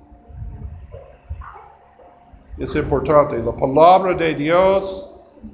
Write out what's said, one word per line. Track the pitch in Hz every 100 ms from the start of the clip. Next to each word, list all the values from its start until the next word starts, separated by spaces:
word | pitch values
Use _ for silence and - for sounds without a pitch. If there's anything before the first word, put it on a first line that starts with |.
| - - - - - - - - - - - - - - - - - - - - - - - - - -
es | 135 151
importante. | 143 139 123 151 143 123
La | 117
palabra | 113 135 135 170 185 190
de | 175 165 143
Dios | 147 175 190 196 190 - - - - - -